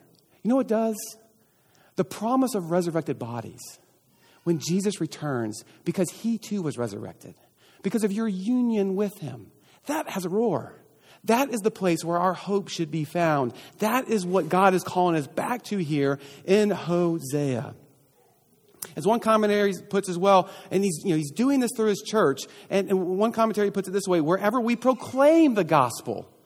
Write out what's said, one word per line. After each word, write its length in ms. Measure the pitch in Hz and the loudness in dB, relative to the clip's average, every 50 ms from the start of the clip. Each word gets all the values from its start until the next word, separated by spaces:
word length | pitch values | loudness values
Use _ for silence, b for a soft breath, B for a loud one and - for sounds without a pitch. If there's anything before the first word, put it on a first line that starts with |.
| _ _ _ b b b b b | _ _ _ b b b b b
You 60 | - 202 | -2 0
know 80 | 254 | 0
what 120 | 269 247 175 | 0 0 0
does? 280 | 214 220 226 226 220 208 - - - - _ _ _ b b b b b b b b b b b b | 0 0 0 -2 -4 -6 -10 -14 -16 -20 _ _ _ b b b b b b b b b b b b
The 80 | - 180 | -6 -6
promise 500 | - - - 208 226 262 262 262 247 - | -4 -6 -6 -2 0 2 2 2 2 0
of 160 | 202 170 160 | -4 -2 0
resurrected 480 | 170 185 175 170 160 165 156 160 135 113 | 0 0 0 0 -2 -2 -2 -4 -6 -6
bodies. 420 | 123 113 120 117 107 - - - - - - - _ _ _ _ _ b b b b b b b b | -8 -8 -8 -8 -10 -10 -14 -18 -18 -20 -20 -20 _ _ _ _ _ b b b b b b b b
When 160 | 165 170 147 | -2 -2 -2
Jesus 400 | 120 139 175 202 190 208 190 - | -2 -2 -2 0 0 -2 -2 -4
returns, 640 | 170 151 - - 151 147 131 120 117 104 - - b b b b b | -6 -8 -6 -8 -6 -4 -4 -2 -4 -4 -6 -10 b b b b b
because 260 | 175 165 196 180 - | -4 -2 -2 -2 -2
he 280 | - - - 226 233 208 | -4 -4 -4 -4 -4 -4
too 240 | - - 208 202 | -4 -6 -6 -4
was 160 | 170 147 - 117 | -4 -4 -4 -4
resurrected, 560 | 120 113 101 107 107 95 - - - - - _ _ _ b b b b b b | -6 -6 -6 -10 -12 -14 -14 -18 -20 -20 -20 _ _ _ b b b b b b
because 220 | - 196 - 226 214 | -4 -2 0 0 0
of 80 | 196 | 0
your 160 | 196 220 226 220 | 0 -2 -2 -2
union 680 | 190 185 190 220 247 247 247 233 226 208 196 196 190 | -4 -4 -2 0 0 2 2 2 2 0 0 0 0
with 240 | 196 208 196 - - | -2 -2 -4 -4 -8
him, 320 | 156 131 127 120 95 - _ b b b b b _ | -12 -12 -12 -14 -16 -20 _ b b b b b _
that 220 | - 294 311 - - | -6 -6 -6 -6 -6
has 160 | - 196 175 | -6 -6 -6
a 40 | 170 | -2
roar. 500 | 180 214 240 226 160 117 113 - - - - _ b b b b b b - | 0 0 0 0 0 -2 -4 -8 -14 -20 -20 _ b b b b b b 0
That 260 | - 220 240 277 247 | 0 2 2 2 0
is 80 | 233 220 | -2 -2
the 100 | 190 214 | -2 -2
place 340 | 214 - 190 180 165 160 165 | -2 0 0 0 0 0 -2
where 140 | 165 175 175 | -2 -2 0
our 160 | 180 185 175 | 0 0 0
hope 340 | - - 185 202 202 202 - | -2 -4 -4 -2 -2 -4 -4
should 220 | - - 165 151 | -6 -6 -6 -4
be 140 | 151 160 147 | -4 -4 -6
found. 480 | - - 175 170 160 151 143 131 117 B B B B B - | -4 -2 0 2 2 2 2 0 -2 B B B B B -4
That 300 | 202 214 233 262 - - | -2 0 0 0 0 0
is 160 | 226 208 180 | -2 -2 0
what 240 | 175 180 190 156 156 | 0 0 0 0 2
God 260 | 180 180 196 196 185 | 4 6 6 6 6
is 80 | 175 | 4
calling 340 | - - - 185 180 175 165 | 0 -2 0 0 2 2 2
us 100 | 156 135 | 0 -2
back 360 | - - - - - 247 240 - | -4 -6 -6 -4 -4 -4 -6 -6
to 140 | - 208 196 | -4 -4 -2
here 400 | 170 143 156 143 139 139 143 139 B B B B B | -2 0 0 0 2 0 0 -2 B B B B B
in 260 | 175 190 214 214 208 | 2 4 4 4 2
Hosea. 1040 | 185 - - 160 175 175 175 170 165 165 135 131 139 147 147 139 127 113 101 107 110 - - _ _ _ _ _ _ _ _ _ _ _ _ _ _ _ _ _ B B B B B | 0 -2 -2 -2 0 0 2 0 0 -2 -4 -4 -2 -2 -2 -2 -2 -4 -4 -8 -12 -18 -20 _ _ _ _ _ _ _ _ _ _ _ _ _ _ _ _ _ B B B B B
As 100 | 165 143 | -2 0
one 140 | 196 233 226 | 0 0 2
commentary 540 | 226 220 220 220 214 208 208 208 202 202 185 170 - - | 2 2 4 4 4 2 2 2 2 0 -2 -4 -8 -4
puts 180 | 196 202 190 185 | -4 -4 -2 -2
as 80 | 175 | -4
well, 320 | 175 185 202 196 185 175 B B B B B | 0 4 6 6 6 4 B B B B B
and 140 | - 185 202 | 0 2 2
he's, 160 | 196 165 151 - | 2 0 -2 -2
you 60 | 196 | 0
know, 60 | 156 | 0
he's 160 | 156 160 143 | 0 0 -2
doing 280 | - - 240 277 285 262 | -2 0 2 2 2 2
this 100 | 247 226 - | 0 0 0
through 120 | - 220 214 | 0 0 0
his 140 | 202 - - | 0 -2 -4
church, 340 | - 214 220 185 139 135 - - B B B B B | -2 2 2 2 2 2 -2 -6 B B B B B
and, 180 | - 196 190 - | -2 -2 0 0
and 300 | 196 190 180 175 185 190 | 0 0 0 0 0 0
one 140 | 214 233 | 0 0
commentary 380 | 220 226 226 220 196 208 208 202 | 2 2 0 0 2 0 -2 0
puts 180 | 202 202 190 190 | 0 -2 -4 -2
it 20 | |
this 160 | 185 202 196 | -4 -2 0
way, 140 | 190 180 170 | 2 2 2
"Wherever 400 | 147 156 180 190 202 208 220 262 | 2 2 2 2 2 0 0 0
we 160 | 220 233 240 | 0 0 0
proclaim 800 | 226 - 254 254 - - - - 262 277 294 330 330 320 285 226 | 2 2 2 0 0 -4 -4 2 4 6 8 8 8 6 6 4
the 100 | 202 175 | 2 2
gospel," 680 | 151 165 147 127 120 - - - 123 104 92 90 - _ b b | 4 4 4 4 2 0 -6 -6 -6 -6 -6 -8 -14 _ b b